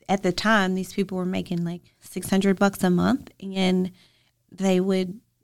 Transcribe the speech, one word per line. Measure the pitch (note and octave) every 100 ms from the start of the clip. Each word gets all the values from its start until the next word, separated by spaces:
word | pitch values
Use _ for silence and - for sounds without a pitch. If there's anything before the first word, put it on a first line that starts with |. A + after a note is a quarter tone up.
| -
at | G3
the | F#3
time, | F3+ G#3+ A3 F#3
these | F#3 F#3
people | - F#3+ F#3
were |
making, | F#3 F#3+ F3 F3
like, | E3+ F3 - _
six | - - -
hundred | G3 G3 F#3+
bucks | G3+ -
a | F3+
month, | F3 F3+ B3+ - _
and | G3 F#3+ F#3 F#3 F#3 - _ _ _ _ _
they | F3+ F#3+ F#3
would | F#3+ F#3+ F#3 G3 - _